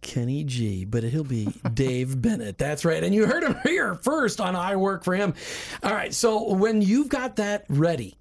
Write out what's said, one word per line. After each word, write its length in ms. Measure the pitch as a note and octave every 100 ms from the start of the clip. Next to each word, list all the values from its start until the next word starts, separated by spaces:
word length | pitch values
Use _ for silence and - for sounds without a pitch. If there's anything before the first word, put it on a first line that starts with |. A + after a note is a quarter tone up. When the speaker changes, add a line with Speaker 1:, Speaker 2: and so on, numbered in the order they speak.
Speaker 1:
Kenny 420 | - B2 A#2+ C#3+ D3
G, 400 | B2 G#2+ F#2+ F#2+
but 180 | A#2
he'll 200 | A2+ D#3 C#3
be 220 | A#2 G#2+ -
Speaker 2:
<laughs> 120 | A#2+
Speaker 1:
Dave 480 | A2+ C3 B2+ B2+ C3+
Bennett. 360 | A3+ G#3 G#2 -
That's 280 | D3 D3+ E3
right. 180 | D#3+
And 100 | F3
you 120 | G#3 G#3+
heard 180 | E4+
him 140 | D4 -
here 320 | D4 F4+ - F3
first 440 | B3+ D#4 A3+ -
on 160 | F#3 F3+
I 200 | F#3 G3
Work 260 | G3 F#3+
for 100 | F3+ F#3
Him. 180 | G3 - - - - -
All 80 | G3+
right. 200 | G#3 F3+
So 400 | - A#3 G#3+ A3+
when 280 | F#3+ A3 G#3+
you've 280 | G3 B3 C#4+
got 260 | C4+ B3+ A3
that 280 | G#3 G#3 -
ready 480 | C#3 E3 D3+ G2 -